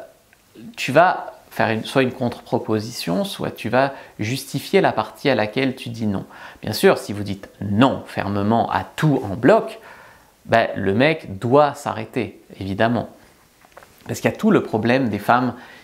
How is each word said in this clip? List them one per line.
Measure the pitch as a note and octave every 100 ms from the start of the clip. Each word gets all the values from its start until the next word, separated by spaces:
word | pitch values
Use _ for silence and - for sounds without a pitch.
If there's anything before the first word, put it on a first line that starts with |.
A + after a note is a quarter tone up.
| - _ _ _ _ - A2+ -
tu | -
vas | C#3 F3+ - - - -
faire | - A2
une, | A2
soit | - C#3
une | B2+
contre-proposition, | - A#2+ - - A#2+ - A2 A2 B2 - F#3
soit | G3 - -
tu | - A2+
vas | A#2+ C#3 C#3 - -
justifier | G#2+ C3+ - C#3+ - F#3+
la | D3
partie | A2+ G#2+ - C#3+
à | A#2+
laquelle | G#2+ C3+ C3+ -
tu | A#2+
dis | A2+ A2
non. | F#2+ - - - -
Bien | -
sûr, | G#2+ G3 D3+
si | -
vous | G#2
dites | G#2 G2 - -
non | G2+ G2+ C3 F#2 -
fermement | - G2 G2+ G2+ A2+ -
à | F#2+
tout | - - D#3 C3
en | G2+ F#2+
bloc, | C3 G#3+ - - - - - - _ _ -
ben, | A2+ - G2+
le | G2
mec | G2+ D3 D#3 - G2
doit | A#2 C#3 D3
s'arrêter, | C#3 A2 G2+ A2 C3 G2 - - -
évidemment. | G2 G2 A2+ A#2 - - - _ _ _ _ - - _ -
Parce | A#2
qu'il | -
y |
a | -
tout | G#3+
le | D3+
problème | - A2 A2+ C3 B2
des | G2+
femmes | - B2 B2+ - - -